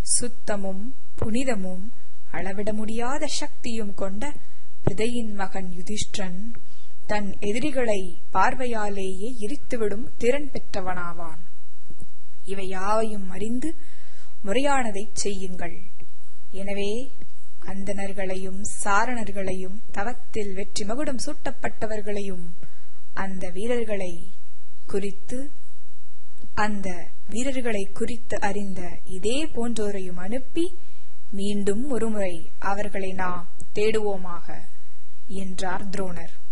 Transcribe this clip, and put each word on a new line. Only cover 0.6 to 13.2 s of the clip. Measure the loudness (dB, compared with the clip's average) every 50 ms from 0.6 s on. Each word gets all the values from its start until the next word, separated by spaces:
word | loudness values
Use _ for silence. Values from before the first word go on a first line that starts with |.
| -2 -2 -2 0 0 0 0 0 0 0 0
புனிதமும் | 0 0 0 0 0 0 -2 -2 -2 -2 -2 -2 0 0 0 0 0 0 0 0 0 0 0
அளவிட | 0 -2 -2 -2 -2 -2 -2 0 0
முடியாத | 0 0 0 0 0 0 0 0 0 0
சக்தியும் | 0 -2 0 0 0 0 0 0 0 0 0 0 0 0
கொண்ட | 0 0 0 0 0 0 0 0 0 0 0 0 0 0 0 0 0 0
பிரதையின் | 0 0 0 0 0 0 0 0 0 0
மகன் | 0 0 0 0 0 0 0 0
யுதிஷ்டன் | 0 0 0 0 0 0 0 0 0 0 0 0 0 0 0 0 0 0 0 0 0 0 0 0 0 0
தன் | 0 0 0 0 0 0 0
எதிரிகளை | 0 0 0 0 0 0 0 0 0 0 0 0 0 0 0 0 0 0 0
பார்வையாலேயே | 0 0 0 0 0 0 0 0 0 0 0 0 0 0 0 -2 -2 -2 -2 -2 0
எரித்துவிடும் | 0 0 0 0 0 0 0 0 0 0 0 0 0 0 0 0
திறன் | 0 0 0 0 0 0
பெற்றவனாவான். | 0 0 0 0 0 0 0 -2 -2 -2 -2 -2 -2 -2 0 0 0 0 0 0 0 0 0 0 0 0 0 0 0 0 0 0 0 0 0 0 0 0 0
இவை | 0 0 0 0 0
யாவையும் | 0 0 -2 0 0 0 0 0 0 0